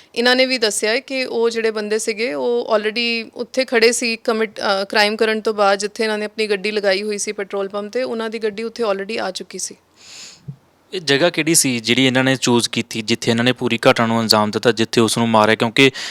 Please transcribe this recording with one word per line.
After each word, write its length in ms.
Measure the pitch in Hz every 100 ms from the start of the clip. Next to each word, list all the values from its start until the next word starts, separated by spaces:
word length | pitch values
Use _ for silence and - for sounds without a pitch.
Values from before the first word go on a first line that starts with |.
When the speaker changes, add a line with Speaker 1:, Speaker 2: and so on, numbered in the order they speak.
| -
Speaker 1:
ਇਹਨਾਂ 220 | - 240 254
ਨੇ 100 | 262
ਵੀ 120 | 254
ਦੱਸਿਆ 320 | 220 - 214
ਹੈ 100 | 240
ਕਿ 240 | 269 262
ਉਹ 260 | 254 233 233
ਜਿਹੜੇ 200 | 226 220
ਬੰਦੇ 280 | 214 208 220
ਸੀਗੇ 360 | 226 208 240
ਉਹ 420 | 285 247 240 - 214
already 540 | 208 220 233 233 220
ਉੱਥੇ 300 | - 240 -
ਖੜੇ 280 | 254 233 226
ਸੀ 240 | 233 240 220
ਕਮਿਟ, 440 | - 220 220 -
ਅ, 240 | 220 196
ਕ੍ਰਾਈਮ 320 | 196 220 208 220
ਕਰਨ 240 | 226 220
ਤੋਂ 140 | 214
ਬਾਅਦ, 240 | 208 196 202
ਜਿੱਥੇ 260 | 208 -
ਇਹਨਾਂ 140 | 220 214
ਨੇ 60 |
ਆਪਣੀ 220 | 208 214 214
ਗੱਡੀ 240 | 202 202
ਲਗਾਈ 320 | 214 202 190
ਹੋਈ 160 | 214 208
ਸੀ 140 | 214
ਪੈਟਰੋਲ 360 | 208 196 202 196
ਪੰਪ 180 | 202 208
'ਤੇ, 160 | 247
ਉਹਨਾਂ 280 | 254 233 226
ਦੀ 80 | 226
ਗੱਡੀ 240 | 214 202
ਉੱਥੇ 200 | 226 226
already 320 | 220 196 196 220
ਆ 100 | 190
ਚੁੱਕੀ 280 | 185 185 185
ਸੀ। 180 | - - _ _ - - - - - - _ _ _
Speaker 2:
ਇਹ 80 | 190
ਜਗ੍ਹਾ 300 | 147 139 175
ਕਿਹੜੀ 240 | 165 156
ਸੀ 260 | 165 139 120
ਜਿਹੜੀ 260 | 110 120 131
ਇਹਨਾਂ 180 | 127
ਨੇ 120 | 131 127
ਚੂਜ਼ 320 | - 120 110
ਕੀਤੀ, 340 | 117 113 113
ਜਿੱਥੇ 280 | 110 117 -
ਇਹਨਾਂ 140 | 117
ਨੇ 80 | 120
ਪੂਰੀ 260 | 123 123 113 135
ਘਟਨਾ 160 | 127 113
ਨੂੰ 140 | 113
ਅੰਜਾਮ 300 | 110 107 107
ਦਿੱਤਾ, 220 | 107 123
ਜਿੱਥੇ 280 | 110 113 -
ਉਸ 180 | 110 -
ਨੂੰ 100 | 117
ਮਾਰਿਆ? 260 | 110 107
ਕਿਉਂਕਿ 360 | 110 117 107 135 - -